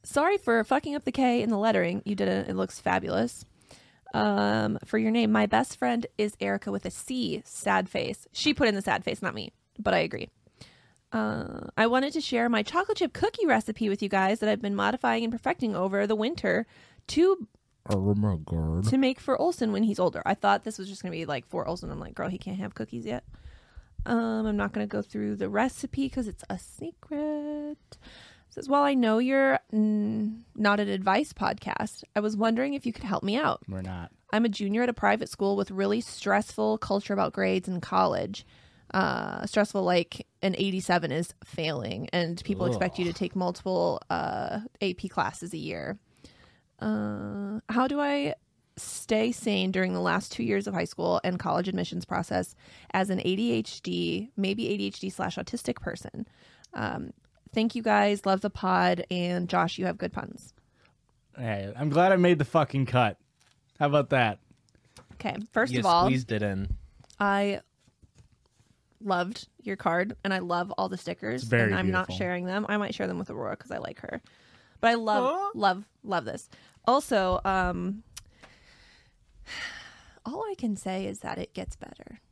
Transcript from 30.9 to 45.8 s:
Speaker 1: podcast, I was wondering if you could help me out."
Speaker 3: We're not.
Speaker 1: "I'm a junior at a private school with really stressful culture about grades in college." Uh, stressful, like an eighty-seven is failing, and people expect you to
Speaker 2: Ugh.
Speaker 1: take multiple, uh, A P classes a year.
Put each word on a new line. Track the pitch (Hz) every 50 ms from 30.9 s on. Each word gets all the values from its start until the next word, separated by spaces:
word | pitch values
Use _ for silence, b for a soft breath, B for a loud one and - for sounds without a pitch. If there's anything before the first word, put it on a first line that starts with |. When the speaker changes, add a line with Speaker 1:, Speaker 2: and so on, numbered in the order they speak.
| 196 190 190 190 190 233 294 -
Speaker 1:
podcast, | - - 190 - - 208 - - - - - 208 - - - _ _
I | 208
was | 208 214 214
wondering | 196 220 226 226 226 262 285 285
if | 277 -
you | 240
could | 214 - -
help | 202 170 - -
me | 202 208
out." | 262 311 277 - - - -
Speaker 3:
We're | 95 95
not. | 92 92 92 90 85 - _ _ _ _ -
Speaker 1:
"I'm | 214 233
a | 240
junior | 196 - 208 196 208 226 247
at | 240
a | 226
private | - - 202 208 220 226 -
school | - - 196 196 196
with | 202 196 -
really | 190 190 196 202 208 233
stressful | 233 - - - - 202 196 202 214 - - - 214 214 220 220
culture | - - 202 202 202 - 202
about | 196 190 - -
grades | 196 190 185 190 185 180 190
in | 185 175
college." | - - 185 185 185 175 - 95 - - 202 - - b b b b b b b b b -
Uh, | 190 185 - 65 60 52 50 50 50 -
stressful, | - - 214 208 - - 196 185
like | 180 180 175 170 - - - - _ _ _
an | - 196 185
eighty-seven | - 190 196 185 190 185 - 175 175 170 -
is | 127 160 170 - - _ -
failing, | - - - 160 156 151 131 110 101 - 208 247 - -
and | 180 170 165 170 175 -
people | - 196 190 180
expect | 175 120 107 180 180 -
you | - 180
to | 175
Speaker 2:
Ugh. | 170
Speaker 1:
take | - 190 - -
multiple, | 190 185 175 175 - - 190 185 175 175 175 - - - _
uh, | 180 - - - - - - - - 208 220 254 _ -
A | 208 190 180
P | - - 185
classes | - 190 - 101 - - 175 175 -
a |
year. | 160 151 156 - 80